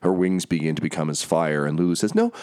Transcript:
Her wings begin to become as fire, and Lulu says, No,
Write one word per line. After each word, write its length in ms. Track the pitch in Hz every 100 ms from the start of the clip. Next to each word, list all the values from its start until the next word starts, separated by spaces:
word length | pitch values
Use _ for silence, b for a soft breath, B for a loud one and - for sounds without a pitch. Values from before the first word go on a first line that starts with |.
Her 100 | 90
wings 340 | 92 92 92 -
begin 300 | 87 78 78
to 60 |
become 280 | 82 - 78
as 140 | 76
fire, 420 | - 80 82 76 73
and 140 | 76
Lulu 160 | 90 85
says, 200 | - 190
No, 160 | 233 B